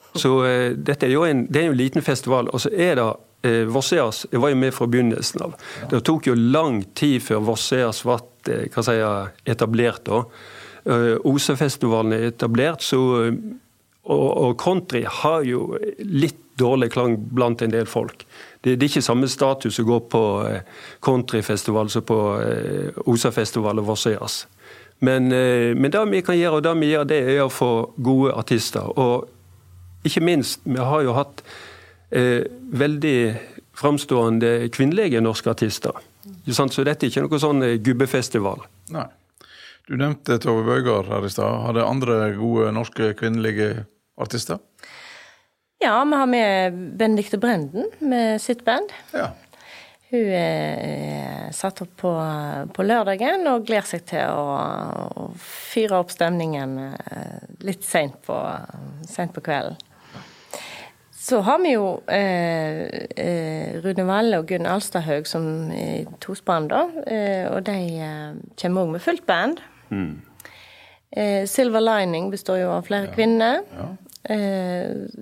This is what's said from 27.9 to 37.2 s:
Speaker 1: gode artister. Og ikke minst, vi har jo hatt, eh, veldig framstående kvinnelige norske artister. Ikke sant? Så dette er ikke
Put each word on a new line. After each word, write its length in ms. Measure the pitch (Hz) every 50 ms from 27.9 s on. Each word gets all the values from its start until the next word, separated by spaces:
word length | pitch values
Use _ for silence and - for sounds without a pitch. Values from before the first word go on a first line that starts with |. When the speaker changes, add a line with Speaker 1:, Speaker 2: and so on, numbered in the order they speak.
| -
Speaker 1:
gode 380 | - 135 131 135 131 135 135 -
artister. 540 | 110 107 - 127 110 - - - 110 98 104 - 139
Og 300 | 131 120 120 123 - - - - - - - - _ - - - - - - - -
ikke 160 | 156 - 180
minst, 380 | 165 175 175 147 113 - - - -
vi 120 | - 127
har 260 | 127 123 131 147 156 143
jo 80 | 127
hatt, 300 | 113 135 143 143 - - - - - - - - - - - - - _ _ -
eh, 360 | - 127 123 123 120 123 - - - - - -
veldig 640 | 120 123 143 147 151 143 156 156 135 120 117 110 110 110 - - - - - _ -
framstående 920 | - - 147 147 143 143 - 135 123 117 113 113 113 117 117 117 120 120 117
kvinnelige 500 | - - 135 143 170 208 214 175 123 113
norske 300 | 113 113 110 - - 113
artister. 420 | 113 - 117 107 - - - - - - - - _ _ - 202 190 175 -
Ikke 80 | 135 120
sant? 180 | - 139 131
Så 120 | - - 135
dette 200 | 143 147 - 147
er 60 | 123
ikke 140 | - 135